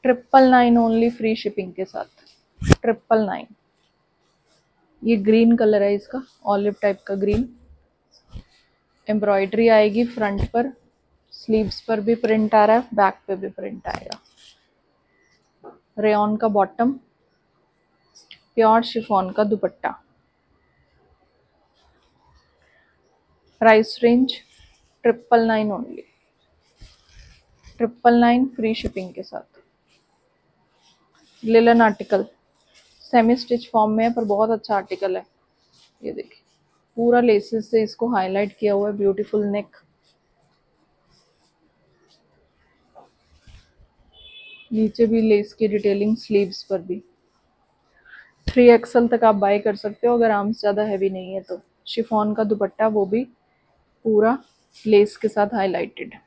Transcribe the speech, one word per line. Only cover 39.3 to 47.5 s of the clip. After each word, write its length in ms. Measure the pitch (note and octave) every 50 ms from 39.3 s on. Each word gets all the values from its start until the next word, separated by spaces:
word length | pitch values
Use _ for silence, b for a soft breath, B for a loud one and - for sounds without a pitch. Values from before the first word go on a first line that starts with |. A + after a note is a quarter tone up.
| - G#3+ G#3
नेक। 220 | G3+ G3+ G#3 G#3 _ _ - _ _ _ _ _ _ _ _ _ _ _ _ _ _ _ _ _ _ _ _ _ _ _ _ _ _ _ _ _ _ _ _ _ _ _ _ _ _ _ _ _ _ _ _ _ _ _ _ _ _ _ _ _ _ _ _ _ _ _ _ _ _ _ - - _ _ _ _ _ _ _ _ - - - _ _ _ _ - _ _ _ _ _ _ _ - - - - - - - - - _ A#3
नीचे 320 | A3 A3 G#3+ - - A#3
भी 160 | G#3+ A3+ A3+
lace 320 | A3 A3 G#3 G#3 G#3 G#3 -
की 140 | _ A3+
detailing, 500 | G#3 G3+ G#3 G3+ G#3 G3 G3+ G3+ G#3+ A3
sleeves 460 | A3+ - - G#3+ G3+ G3+ F#3 G3 - -
पर 180 | _ G3 F#3
भी। 220 | E3+ F#3+ F3+ - _ _ _ _ _ _ _ _ _ _